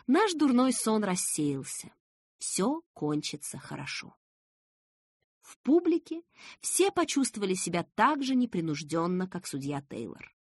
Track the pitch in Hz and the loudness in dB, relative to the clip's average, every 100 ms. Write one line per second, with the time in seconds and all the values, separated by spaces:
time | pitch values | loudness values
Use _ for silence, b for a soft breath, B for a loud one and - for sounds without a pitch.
0 | B 302 427 320 294 240 262 247 220 220 | B 4 4 4 4 6 4 2 0 0
1 | 202 180 - - 147 135 139 - - _ | 0 0 -2 -2 -2 -2 -6 -12 -14 _
2 | _ _ _ - - - 202 320 - - | _ _ _ -12 -6 -2 0 -2 -6 -6
3 | 151 151 - 147 - 143 - 147 139 - | -2 -2 -4 -10 -12 -12 -12 -10 -10 -10
4 | - - _ _ _ _ _ _ _ _ | -12 -18 _ _ _ _ _ _ _ _
5 | _ _ _ _ - - - 330 349 320 | _ _ _ _ -20 -6 2 4 4 0
6 | - 320 - B B B - - 381 359 | -2 -12 -12 B B B -2 2 2 2
7 | 320 277 254 - 196 185 - 170 165 - | 0 0 0 0 -2 0 0 -2 -2 2
8 | 240 294 262 254 240 180 165 147 151 165 | 2 2 0 2 2 0 -2 -4 -2 -2
9 | 170 180 185 180 - 143 139 143 139 - | 0 0 -2 -6 -8 -6 -6 -6 -8 -10
10 | 107 - - _ | -10 -12 -18 _